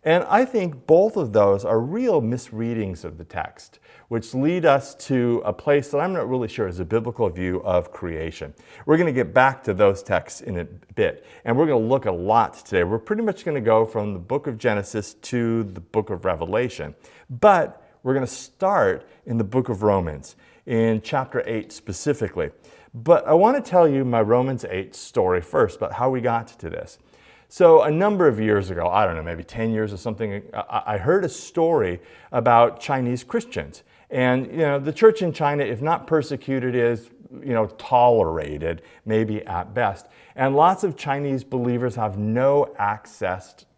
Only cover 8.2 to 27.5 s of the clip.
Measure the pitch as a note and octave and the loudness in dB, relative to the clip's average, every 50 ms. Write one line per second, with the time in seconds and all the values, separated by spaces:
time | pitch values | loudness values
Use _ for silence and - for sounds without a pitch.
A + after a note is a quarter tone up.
8.2 | D#2+ E2 - - D#2 D2+ - _ - _ - - - - D3+ E3 F3+ D#3+ B2+ B2+ | -8 -8 -10 -12 -14 -14 -16 _ -20 _ -20 -12 0 2 2 4 4 0 0 0
9.2 | A#2+ D2+ - C3 C3 C3+ C3 - - A#2 G2 F#2 G#2 G2 G2 F#2+ - - G2 E2 | -2 2 4 4 4 4 2 -2 -6 -6 2 4 4 4 4 0 -4 -2 -2 -2
10.2 | - - - - - - F#2+ F2 E2+ D2 - F2+ _ _ - - G#2 D#2+ - - | -2 -6 -16 -14 -10 -8 -6 -6 -8 -8 -14 -20 _ _ -2 -2 -2 -2 -2 -6
11.2 | - - - - _ A#2 A#2 C3 E3 D#3 C#3 A#2 A2 A2+ C3 C3+ - G#2+ F#2 F2 | -18 -20 -20 -12 _ -2 0 2 2 2 2 0 2 2 0 0 0 -4 -4 -4
12.2 | F2+ G2+ A2 A#2 A2 - - - - - G2+ F#2 F2 F2+ G#2+ A2+ - - G#3+ G#3+ | 0 2 4 2 2 2 -4 -16 -12 -2 0 0 0 0 -2 -6 -4 -4 -4 -2
13.2 | A#3 G#3+ - - - E3+ D3+ C#3 G#2+ A2+ A2+ A2 A2+ A2 - A2+ G#2 G#2 G2+ F2 | -2 -4 -4 -4 -6 -6 -4 -2 2 4 4 4 4 2 -2 -4 -4 -4 -6 -10
14.2 | F2 - B2+ C#3+ - D3+ A#2+ A2 - A#2+ G#2+ G2+ G2 - - A2 G2+ - - _ | -8 -6 -6 -4 -4 -6 -10 -2 -2 0 0 0 -4 -4 -8 -8 -8 -8 -16 _
15.2 | - - - A#2+ A#2 A#2 A2+ A#2 A2 G2+ F#2 F#2 F2 _ - A2+ G2+ - G#2 F2 | -10 -6 -4 -2 0 0 0 -2 -4 -6 -10 -14 -16 _ -4 -4 -2 -2 -8 -4
16.2 | E2+ F#2 F2 D#2+ E2 E2+ F#2+ A2+ B2+ A#2+ - - D2+ D2+ D2 _ _ - _ - | -2 -2 -2 -2 -4 -4 -2 -2 -2 -4 -6 -10 -12 -12 -12 _ _ -20 _ -20
17.2 | _ _ B2+ A#2+ - G#3+ G3 F3 D3+ - - - _ _ _ _ - B2+ C3+ C3+ | _ _ -4 4 6 6 6 6 2 -2 -6 -18 _ _ _ _ -4 -2 -2 -2
18.2 | B2+ A#2+ - - - - _ _ F#3+ F#3+ G3+ F3 A2+ F#2+ F2+ - - _ _ _ | -2 -4 -8 -12 -14 -16 _ _ -2 0 2 4 2 2 0 -2 -8 _ _ _
19.2 | _ - B2 A2+ G#2+ F#2+ A#2 C3 B2 - A2+ F#2+ G#2+ G#2+ G2 F#2+ F2 D#2+ D2+ C#2 | _ -4 -2 -2 -2 0 0 -2 0 0 -4 0 2 2 2 2 0 -2 -8 -10
20.2 | C#2 - - _ _ _ _ _ _ - B2 A2+ A2+ A2+ A2 G#2+ - - - C3+ | -14 -20 -20 _ _ _ _ _ _ -2 0 2 2 2 0 -2 -4 -4 -4 -4
21.2 | C3 - - B2 - - A2+ A2 - - - - _ - F#2 - - D3 C#3+ - | -4 -2 -4 -6 -4 -4 -6 -6 -6 -10 -16 -16 _ -10 -10 -6 -2 -4 -2 -2
22.2 | A2+ F#2 - F2+ D#2 C#2+ - _ _ - - - _ _ - A#2+ A2+ D#3 E3+ - | -4 -6 -4 -6 -6 -6 -8 _ _ -20 -20 -20 _ _ -18 -8 2 4 4 4
23.2 | - - G#3 B3 G3 A3+ C4+ C#4+ - - F3+ F3+ E3+ D#3 C#3 C3+ C3+ B2 A#2+ A#2 | 4 2 4 4 6 4 2 0 -2 2 4 4 4 4 2 0 0 0 2 2
24.2 | G#2+ G#2 A#2+ B2 B2+ C3+ C3 B2 - - F#2 F#2 G2 - - - - - _ B2 | 4 4 2 2 2 -2 -4 -6 -8 -6 -6 -6 -6 -8 -14 -18 -18 -6 _ 0
25.2 | F#2+ F#2 F2+ F2+ E2+ - - D3+ A#2 - - - G#2+ - - - B2 C3+ C3 B2+ | 2 2 2 0 -2 -2 0 0 0 0 -2 -8 -8 -8 -4 -4 -2 -2 -2 -2
26.2 | A2+ B2 A#2 A#2 A2+ - - _ - E2 - E2 - - - _ _ _ _ _ | -2 -2 -2 -4 -6 -10 -18 _ -12 -12 -10 -12 -12 -14 -20 _ _ _ _ _
27.2 | _ _ _ _ _ _ | _ _ _ _ _ _